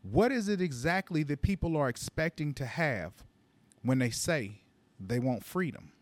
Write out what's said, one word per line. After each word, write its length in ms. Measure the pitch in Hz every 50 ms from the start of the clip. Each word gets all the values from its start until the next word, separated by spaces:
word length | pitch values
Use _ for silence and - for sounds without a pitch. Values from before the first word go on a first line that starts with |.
| - 95
what 220 | 104 151 214 247 277
is 160 | 247 208 202
it 100 | 208 180
exactly 640 | 185 170 135 120 120 160 175 190 190 - 170 151 156
that 180 | 139 147 139
people 360 | - 190 196 - - 170 160
are 100 | 151 143
expecting 640 | 127 117 - - - _ - 160 170 - - 156 147 135
to 100 | - 143
have 580 | 120 - 165 165 147 123 98 82 82 - - - - _ _ _ _ _ _ _ _ - _ -
when 160 | 120 131 131
they 100 | 123 120
say 500 | 107 - - - 165 147 110 98 104 - _ _ _ _ _ _ _ -
they 180 | 98 92 120
want 280 | 123 123 131 123 104 -
freedom? 480 | - - 180 185 151 - - - 151 _ _